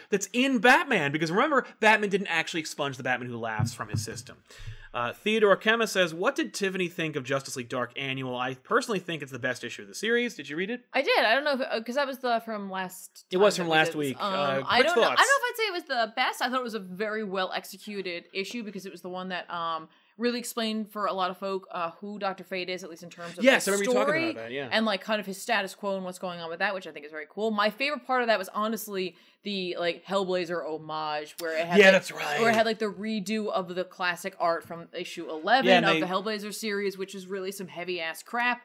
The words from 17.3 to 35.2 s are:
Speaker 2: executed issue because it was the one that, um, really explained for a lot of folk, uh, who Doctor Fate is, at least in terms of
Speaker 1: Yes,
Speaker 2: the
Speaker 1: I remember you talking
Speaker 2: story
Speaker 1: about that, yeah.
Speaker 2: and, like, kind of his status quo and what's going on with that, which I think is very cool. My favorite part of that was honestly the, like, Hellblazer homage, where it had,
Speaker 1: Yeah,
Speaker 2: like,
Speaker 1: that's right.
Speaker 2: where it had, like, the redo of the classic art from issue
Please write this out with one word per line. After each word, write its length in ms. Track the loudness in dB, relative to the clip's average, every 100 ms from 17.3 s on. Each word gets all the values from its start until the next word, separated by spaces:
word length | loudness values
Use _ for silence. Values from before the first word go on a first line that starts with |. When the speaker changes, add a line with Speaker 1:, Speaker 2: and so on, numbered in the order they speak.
| -2 -2
Speaker 2:
executed 720 | -4 -8 -14 -10 -8 -6 -8 -8
issue 300 | -8 -6 -8
because 220 | -10 -12 -12
it 60 |
was 100 | -12
the 80 | -10
one 200 | -8 -6
that, 200 | -6 -6
um, 360 | -6 -4 -4 -8 _ _ -4
really 220 | -2 -2
explained 520 | -6 -4 -2 -4 -6
for 140 | -4 -2
a 80 |
lot 160 | 0 -2
of 80 | -2
folk, 300 | -4 -6 -6
uh, 200 | -6 -6 -6
who 180 | -12 -6
Doctor 260 | -6 -6
Fate 260 | -8 -6 -4
is, 140 | -6
at 60 | -8
least 140 | -16
in 60 | -16
terms 260 | -14 -12 4
of 60 |
Speaker 1:
Yes, 220 | 6 6 4
Speaker 2:
the 60 |
Speaker 1:
I 20 | 2
remember 160 | 4
you 20 | 4
talking 80 | 4
Speaker 2:
story 160 | 2 0
Speaker 1:
about 100 | -4 -8
that, 60 |
yeah. 160 | -6 0
Speaker 2:
and, 120 | 2
like, 180 | 2 0
kind 180 | -2 -4
of 80 | -4
his 120 | -8
status 360 | -2 -2 -2 -6
quo 200 | -4 -4
and 80 | -6
what's 120 | -8
going 220 | -8 -8
on 100 | -10
with 80 | -2
that, 160 | -2
which 140 | -2 -8
I 40 |
think 140 | -14 -12
is 60 |
very 160 | -12 -10
cool. 220 | -4 -2
My 180 | 2 0
favorite 380 | 2 -2 -2 0
part 140 | 0
of 40 | 2
that 120 | 2
was 100 | 0
honestly 640 | -4 -2 -4 -6 -6 -6 -8 _ _
the, 340 | -6 -4 -4 -2
like, 240 | -2 -2
Hellblazer 600 | -2 -2 0 0 -2 -4 -6
homage, 720 | -8 -6 -6 -4 -4 -6 -8
where 160 | -4 -2
it 120 | 4
had, 100 | 10
Speaker 1:
Yeah, 80 | 10
Speaker 2:
like, 80 |
Speaker 1:
that's 180 | 8 2
right. 280 | -6 -4 2
Speaker 2:
where 80 | 4
it 60 | 4
had, 100 | 2
like, 140 | 0
the 120 | -4
redo 580 | -4 -4 -4 -2 -2 -2
of 240 | -2 -2 -6
the 80 | -6
classic 500 | -2 -2 -2 -6 0
art 240 | 0 0
from 260 | -4 -14 -12
issue 380 | -10 -10 -10